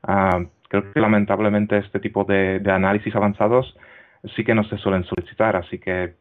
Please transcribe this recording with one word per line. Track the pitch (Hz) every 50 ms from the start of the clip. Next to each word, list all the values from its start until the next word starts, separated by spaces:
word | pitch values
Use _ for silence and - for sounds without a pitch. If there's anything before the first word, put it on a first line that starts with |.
Ah, | - - 95 98 95 95 92 90 87 82 _ _ _ _
creo | - 101 98 -
que | - -
lamentablemente | 110 107 107 104 104 - 98 98 107 104 104 104 104 104 107 104
este | 101 101 - 98
tipo | - - - 98 98
de, | 95 101 98 98 95 95 95
de | 101 98
análisis | 95 95 95 95 101 104 104 113 110
avanzados | 107 101 104 101 - 107 107 117 127 131 - - _ - - - - - _ _ _ - 110 -
sí | - 110
que | - 113
no | 110 104
se | - 107 98
suelen | - 101 95 92 90
solicitar, | - - - - - - - 107 113 98
así | 92 87 - - 90
que | - 95 92 92 90 85 80 _